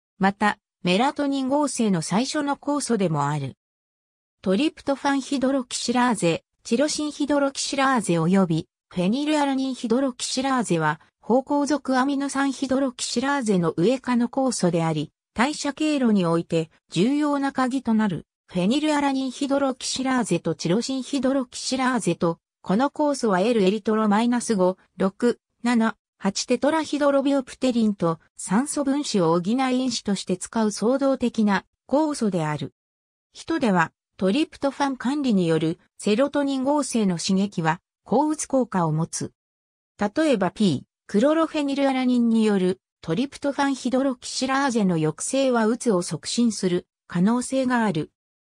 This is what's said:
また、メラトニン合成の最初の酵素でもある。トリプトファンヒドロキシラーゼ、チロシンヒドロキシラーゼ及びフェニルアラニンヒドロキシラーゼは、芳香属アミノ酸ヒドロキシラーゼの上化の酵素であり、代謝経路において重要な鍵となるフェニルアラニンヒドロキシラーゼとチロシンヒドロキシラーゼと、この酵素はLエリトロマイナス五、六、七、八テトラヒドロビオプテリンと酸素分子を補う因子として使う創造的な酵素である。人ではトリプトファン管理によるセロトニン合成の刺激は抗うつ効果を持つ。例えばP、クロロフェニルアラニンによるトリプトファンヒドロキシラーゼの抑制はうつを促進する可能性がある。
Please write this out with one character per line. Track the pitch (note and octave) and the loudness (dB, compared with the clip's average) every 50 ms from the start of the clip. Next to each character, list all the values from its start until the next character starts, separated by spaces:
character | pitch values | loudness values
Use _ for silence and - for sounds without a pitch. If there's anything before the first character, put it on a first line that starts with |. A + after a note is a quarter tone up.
| _ _ _ - | _ _ _ -2
ま | F#3+ G3 G3 | 0 0 0
た、 | - G#3+ G#3 - - _ _ _ _ - | 2 0 0 0 -2 _ _ _ _ -2
メ | F3+ F3+ G3 | 0 2 2
ラ | B3+ C4 - | 2 0 0
ト | - C#4+ | -2 -2
ニ | C#4 C#4 C4+ | -2 -2 -2
ン | C4 B3+ | -2 0
合 | C#4 D4 D4 C4 | 0 0 0 0
成 | - - A3+ G#3 | 0 0 0 0
の | F#3+ E3 | 0 0
最 | D3+ - - G#3 C4 | 0 0 0 -2 0
初 | C#4 - D4+ D4 | 0 -2 -2 -2
の | C#4+ C#4 - | -2 -4 -4
酵 | - C#4+ D4 C#4+ | -4 -4 -2 -2
素 | - - A#3 G3 | -2 -2 -2 0
で | G3 E3 | 0 0
も | D#3+ C#3+ C#3+ C#3+ | 0 0 -2 -2
あ | D3+ D3 | -2 -4
る。 | C#3 C3 - - _ _ _ _ _ _ _ _ _ _ _ _ _ _ _ _ | -6 -8 -10 -14 _ _ _ _ _ _ _ _ _ _ _ _ _ _ _ _
ト | - F#3 F#3+ G3+ | -2 0 0 0
リ | D4 D#4+ | 0 -2
プ | - - - | -4 -4 -4
ト | C#4+ C#4 | -4 -4
フ | - - C#4 | -2 -2 -2
ァ | C#4 | -2
ン | C#4 | -2
ヒ | B3+ - C#4 C4 | -2 -4 -2 -2
ド | C4 B3+ C#4 | 0 0 0
ロ | C4+ B3 | -2 -4
キ | - - - | -6 -8 -6
シ | - - A#3+ | -4 -2 0
ラ | B3 A#3+ B3 | 2 2 2
ー | A3 | 0
ゼ、 | - F3 E3+ D#3+ - - _ _ _ _ - | 0 0 0 0 -2 -4 _ _ _ _ -2
チ | A#3 A#3 | 0 0
ロ | C#4+ D4+ | 0 0
シ | - - D4+ | -2 -4 -6
ン | D4 | -6
ヒ | C#4+ - D4 | -4 -4 -2
ド | C4 D4 C#4+ | 0 2 2
ロ | C#4 C#4 | 2 0
キ | C#4 - | 0 -4
シ | - - D4 C#4 | -6 -4 -2 0
ラ | C4+ C4+ C4 A#3+ | 0 2 2 0
ー | |
ゼ | F#3+ - E3+ E3 | 0 0 0 2
及 | D#3+ E3+ F#3+ G3 F#3+ | 2 4 4 4 4
び | E3+ E3 D#3+ - - _ _ _ _ - | 2 2 -2 -2 -6 _ _ _ _ -6
フ | F3+ | -2
ェ | F3 F#3+ | 0 0
ニ | A3+ C#4 D4 | 0 0 0
ル | D4+ D#4 D4 | 0 2 2
ア | C#4+ | 2
ラ | C#4 C4+ | 0 0
ニ | C4 C4 C4+ | 0 -2 -4
ン | B3+ | -4
ヒ | - - A3 | -6 -2 0
ド | A3 C4 | 0 0
ロ | C#4 C4 B3 | 0 0 -2
キ | - - | -4 -8
シ | - - B3+ B3+ | -6 -4 -2 -2
ラ | C#4 C4 B3+ | 0 0 0
ー | G#3+ | 0
ゼ | - F3 E3 | 0 0 0
は、 | D#3 D3+ D#3 - _ _ _ _ | 2 0 -2 -2 _ _ _ _
芳 | _ - A3 C4+ C4 | _ 0 0 0 2
香 | - C#4+ C#4+ C#4+ | 2 0 0 2
属 | C4 D4+ C#4 - - C4 B3+ | 0 0 -2 0 0 0 0
ア | C4 | 2
ミ | C#4 C#4+ C4+ | 0 0 -2
ノ | C#4 C#4 | -4 -4
酸 | - C4+ C4+ C#4 | -2 -2 -2 -2
ヒ | C4 - C#4 C4 | -2 -4 -4 -2
ド | C4 C4+ | 0 0
ロ | C#4 B3+ | 0 -2
キ | B3 - - | -4 -6 -8
シ | - - B3 | -6 -4 -2
ラ | B3+ C#4 C#4+ C#4+ | -2 -2 -2 -2
ー | |
ゼ | B3 G#3+ G3+ F3+ | 0 0 2 2
の | E3+ D#3 - - | 2 0 0 2
上 | E3+ A3 C4 C4 | 2 2 2 0
化 | - - B3 | 0 -2 0
の | A#3 A#3+ A#3 | 0 0 0
酵 | - C4+ C4 C4 | 0 0 0 0
素 | A3 - - F3 | 0 0 0 0
で | E3+ E3+ E3 | 2 0 0
あ | E3 | 0
り、 | D#3+ D#3 C#3+ - _ _ _ _ _ | -2 -2 -4 -6 _ _ _ _ _
代 | - A#3 D4 D4+ | -2 -2 -2 -2
謝 | - - C#4+ C#4 | -4 -6 -6 -4
経 | - D#4 D#4 D4+ | -2 -2 0 0
路 | C#4 B3+ A3+ G#3 | 2 2 2 2
に | G3 F3 | 2 2
お | E3 E3 E3+ | 2 0 0
い | E3 | 0
て | - E3 E3 D#3+ - _ _ _ _ | -2 -2 -2 -2 -4 _ _ _ _
重 | - - A3+ B3 C#4+ | -2 0 2 2 2
要 | D4 D4+ D4 C#4+ C#4 | 0 0 0 0 0
な | C#4 C#4 - | -2 -2 -2
鍵 | - C4 B3+ B3+ C4+ | -2 -2 -2 -2 -2
と | - A3+ A3+ | -2 0 0
な | G#3+ G#3+ G3+ | 2 0 0
る | E3+ - - _ _ _ _ _ | -2 -6 -8 _ _ _ _ _
フ | - F#3 | -4 -2
ェ | F3 | 0
ニ | G3 B3+ D4+ | 0 0 0
ル | D4+ D#4 D4 | 0 0 0
ア | C#4+ | 0
ラ | C#4+ C#4 | 0 0
ニ | C4+ C4 C4+ | 0 -2 -4
ン | C4 | -4
ヒ | B3 - C#4 B3+ | -4 -4 -4 -2
ド | C4+ C#4 | 0 0
ロ | C#4 C4+ C4 | 0 0 -2
キ | - - - | -4 -6 -8
シ | - - B3 | -6 -4 -2
ラ | C4 C4 B3+ | -2 -2 -2
ー | G#3+ | 0
ゼ | - F3 E3 | 0 -2 -2
と | - E3+ D#3 | -2 -4 -4
チ | - - E3 | -4 -2 0
ロ | F3 A#3 | 0 0
シ | A#3 - C4+ | 0 -2 -4
ン | C4 | -6
ヒ | B3 - - C#4 | -6 -4 -4 -2
ド | A#3+ B3+ C4+ | 0 0 0
ロ | C#4 B3 | 0 -2
キ | - - - | -4 -8 -10
シ | - - C4 C4+ | -6 -4 -2 -2
ラ | C4 B3 B3+ | 0 0 0
ー | A#3 | 0
ゼ | - F3 E3 | 0 -2 -2
と、 | - F#3 E3 E3+ - _ _ _ _ | 0 0 -2 -2 -4 _ _ _ _
こ | - - F#3 | -4 -2 0
の | G#3+ C4 C#4+ | 2 2 0
酵 | - - D4+ D4 C#4+ | 0 0 0 0 0
素 | C4+ - A3 | 0 0 0
は | F#3+ F3 | 2 2
L | F#3+ A#3+ B3 A3 F#3+ | 2 2 2 2 4
エ | F#3 | 2
リ | G#3 A3 | 2 0
ト | - A3+ G#3+ | 0 0 0
ロ | G#3+ A3 G#3 | 2 2 2
マ | G3+ G#3+ A#3 | 2 2 2
イ | A#3+ | 2
ナ | B3 A#3+ | 0 0
ス | - - A3+ | 0 0 0
五、 | F#3 F3+ F3+ F#3 - _ _ _ - | 2 2 2 0 -2 _ _ _ -2
六、 | F#3 F#3+ - - A#3+ A#3+ - - _ _ _ _ - | -2 -2 -2 0 0 0 0 -2 _ _ _ _ -2
七、 | A#3+ B3 A3+ A3+ A3 - _ _ _ _ _ | 0 2 2 2 0 -2 _ _ _ _ _
八 | - G3 G3+ - - | -4 -4 -4 -4 -2
テ | - B3 A#3+ | -2 -2 0
ト | - C#4+ | 2 2
ラ | D#4+ D#4+ D4 | 2 0 -2
ヒ | - - C#4 | -2 -2 0
ド | D4 C#4+ | 2 2
ロ | C#4 C#4 B3+ | 2 2 2
ビ | C#4+ C#4 | 2 0
オ | C#4 | 0
プ | C4 - - - | -2 -4 -6 -4
テ | - B3+ | -2 0
リ | A#3 A#3+ A3 G#3+ | 2 2 2 0
ン | G3+ | 0
と | - F3 E3 D#3+ - _ _ _ - | 0 -2 -2 -2 -4 _ _ _ -16
酸 | - - F#3 A3+ C#4 D4 | -6 -2 0 0 0 0
素 | - D4+ C#4 | -2 -4 -2
分 | C#4 C4+ D4 C#4+ | -2 -2 -2 -2
子 | - - G3+ | -2 0 2
を | E3+ D#3+ | 2 2
補 | E3+ F3 | 2 2
う | E3+ G3 A#3 C4+ C4 B3+ | 0 0 0 0 0 0
因 | B3+ B3+ C4 C4 | 0 0 0 -2
子 | A#3 - - | -4 -4 -4
と | G#3+ G3 | -4 -4
し | - - | -4 -4
て | - F3+ | -4 -6
使 | F3+ - - - A3+ A3 | -6 -6 -4 -2 0 0
う | G#3+ | 0
創 | G#3 - G3+ A#3 C4 C4+ | 0 0 0 0 2 2
造 | C#4 C4+ C4 B3+ | 2 0 0 0
的 | B3 A#3 - A3+ G#3+ | 0 -2 0 0 2
な | G#3 G3 F#3 - _ _ _ _ - | 2 2 0 -2 _ _ _ _ -2
酵 | B3+ D4 D#4 D4+ D4 | 0 2 2 0 0
素 | - A#3 G#3 | -2 -2 -2
で | F#3 F3 D#3 | 0 0 -2
あ | D3+ D3+ | -2 -4
る。 | C#3+ D3 - - _ _ _ _ _ _ _ _ _ _ _ _ | -4 -6 -10 -12 _ _ _ _ _ _ _ _ _ _ _ _
人 | - - - D#4+ D#4 | -14 -8 -6 -2 0
で | C4+ A3 | 2 2
は | F#3+ F3 D#3+ - - _ _ _ _ - | 4 2 2 0 -4 _ _ _ _ -2
ト | G3 F#3+ | 0 0
リ | G3+ D4 E4+ - | 2 0 0 -2
プ | - - | -4 -4
ト | - C#4 | -4 -4
フ | - - C#4+ | -2 0 -2
ァ | C#4 | -2
ン | C4 - | -2 -2
管 | - A#3+ C#4+ D4+ | -2 -2 -2 0
理 | C#4 B3+ G#3 | 0 2 2
に | F#3+ F3 E3 | 2 4 2
よ | D#3+ D#3 | 2 2
る | D#3+ D#3 F3 - _ _ _ - | 0 0 -2 -6 _ _ _ -6
セ | - F#3+ G#3+ G#3+ | -2 0 2 2
ロ | C#4 C#4+ | 2 2
ト | - D4 C#4+ | 0 0 0
ニ | C#4 C4+ C4 | 0 -2 -2
ン | B3+ | 0
合 | C#4 D4 D4 C4+ | 0 0 0 0
成 | - - A#3 G#3 | 0 0 0 0
の | F#3+ F3 D#3+ | 0 0 -2
刺 | - - F#3+ | -2 0 0
激 | F#3+ G3+ G3+ - - | 0 0 0 -2 -2
は | D#3+ D#3+ D#3+ - _ _ _ _ _ | 0 0 0 -2 _ _ _ _ _
抗 | - - B3+ D4+ D4+ | 0 0 2 2 2
う | D#4 | 0
つ | - - - | -4 -4 -2
効 | - C4 A#3+ - | 0 0 0 0
果 | - F#3 E3+ | 0 0 0
を | D#3+ | 0
持 | D3+ D#3 E3 E3 | 0 0 -2 -4
つ。 | - - D3+ - - _ _ _ _ _ _ _ _ _ _ _ _ - | -6 -8 -10 -10 -12 _ _ _ _ _ _ _ _ _ _ _ _ -6
例 | G3+ G3+ - D4 D#4+ D#4 | -6 -2 0 0 2 2
え | B3+ G3 | 2 2
ば | F#3+ E3+ | 0 -2
P、 | - - G#3+ F#3 C#3 A#2+ - - _ _ _ - | 0 0 2 2 2 0 -4 -10 _ _ _ -4
ク | - G3+ | 0 2
ロ | A#3+ D4 D#4 | 4 4 4
ロ | E4 D#4+ D#4 | 2 2 0
フ | - D#4 | 0 -2
ェ | |
ニ | C#4+ C#4 C#4 | -2 -2 0
ル | C#4 C#4 C4+ | 0 0 2
ア | C4 | 2
ラ | C4 B3+ | 0 0
ニ | B3 B3 A#3+ | 2 2 2
ン | A#3 A#3 | 2 2
に | A3+ A3+ G#3+ | 2 2 4
よ | G#3+ G3+ G3 | 4 2 2
る | F#3 F3+ F#3+ - _ _ _ _ | 2 0 -2 -4 _ _ _ _
ト | - - E3 | -8 -4 -2
リ | G3 C4+ C#4+ | -2 -2 -4
プ | - - | -6 -6
ト | - C#4+ C4+ | -6 -4 -2
フ | - | 0
ァ | C#4+ C#4 | -2 -2
ン | C4+ | -2
ヒ | - - B3 | -2 -2 -2
ド | A#3+ B3+ C#4 | 0 0 0
ロ | C#4 B3 - | 0 -2 -4
キ | - - | -8 -12
シ | - - C4 | -8 -6 -4
ラ | C4 C4+ C#4 C#4+ C#4 | -2 0 0 0 0
ー | |
ゼ | A3 A#3 G3+ | 0 0 2
の | F#3 F3 | 2 2
抑 | D#3+ D3+ D#3 D#3 - | 2 0 -2 -2 -4
制 | - - - C4+ C4+ C4 | -6 -4 0 0 2 2
は | A#3+ A#3 A3 G#3+ | 2 2 2 0
う | B3 A#3 | 0 0
つ | - A#3+ G3+ | 0 0 0
を | F3 | 0
促 | F3 - E3 - - - | 0 -4 -6 -8 -8 -6
進 | - - A#3+ A#3 | -2 0 0 0
す | G#3 - - F#3 | 0 0 -2 -2
る | F3 F3 - _ _ _ _ - | 0 -2 -4 _ _ _ _ -6
可 | - F3 | -2 0
能 | F3+ G#3+ A#3+ B3 | 2 2 2 0
性 | B3 - C4+ C4 C4 | -2 -2 -2 -2 0
が | B3+ B3+ A#3 A3+ | 0 0 0 0
あ | G#3 D#3 | 0 0
る。 | D#3+ D3 - _ _ _ _ _ _ _ _ | -2 -4 -6 _ _ _ _ _ _ _ _